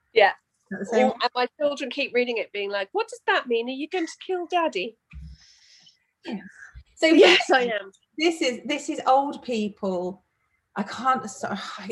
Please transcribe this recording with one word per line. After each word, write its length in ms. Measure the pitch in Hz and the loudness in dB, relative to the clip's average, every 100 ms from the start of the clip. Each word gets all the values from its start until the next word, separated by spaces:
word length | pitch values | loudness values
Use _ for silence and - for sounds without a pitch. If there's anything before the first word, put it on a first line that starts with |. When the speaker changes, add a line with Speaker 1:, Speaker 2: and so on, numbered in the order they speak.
| _ | _
Speaker 1:
Yeah. 180 | 220 190 | 4 4
Speaker 2:
Is 380 | - _ _ - | 2 _ _ -12
that 80 | 190 | -10
the 60 | 202 | 0
same 200 | 220 - | 2 2
Speaker 1:
All, 60 | |
Speaker 2:
one? 80 | - | 2
Speaker 1:
and 80 | 247 247 | -2 0
my 120 | 247 - | -2 0
children 300 | 294 285 254 | -2 -2 -6
keep 240 | 285 240 | -4 -2
reading 240 | 240 247 226 | 0 0 -2
it, 140 | - | -4
being 180 | 202 202 | -6 -4
like, 200 | 202 196 | -4 -4
"What 160 | 403 453 | -4 -4
does 140 | 480 - | -6 -2
that 220 | 359 247 | 0 0
mean? 200 | 233 240 | -2 -2
Are 20 | |
you 160 | 269 311 | -8 -6
going 180 | 370 320 | -4 -6
to 60 | - - | -8 -6
kill 200 | 359 349 | -6 -2
Daddy?" 520 | 359 320 190 - - _ - - - _ _ _ _ _ _ _ _ 330 | -2 0 -4 -8 -12 _ -18 -16 -20 _ _ _ _ _ _ _ _ -12
Speaker 2:
Yeah. 160 | 208 190 - - - _ - | -12 -12 -20 -20 -20 _ 0
So 120 | 320 | 4
Speaker 1:
Yes, 320 | 330 - 359 - | 8 8 6 4
Speaker 2:
this, 100 | 262 | 2
Speaker 1:
I 40 | |
am. 280 | 240 208 196 _ _ - | 2 -4 -8 _ _ -2
Speaker 2:
this 240 | 339 330 | 0 0
is, 180 | 285 214 240 | -2 -2 -6
this 240 | 294 - | -6 -6
is 100 | 294 - | -4 2
old 340 | 269 277 - | 2 2 -6
people. 800 | - 226 208 - 196 180 180 185 _ _ _ _ _ - | -6 -4 -4 -6 -4 -4 -6 -10 _ _ _ _ _ -8
I 80 | |
can't, 440 | 202 - 262 262 208 | -8 -4 0 0 -4
so, 180 | - - | -10 -8
I, 400 | 196 - - 196 | -8 -10 -12 -8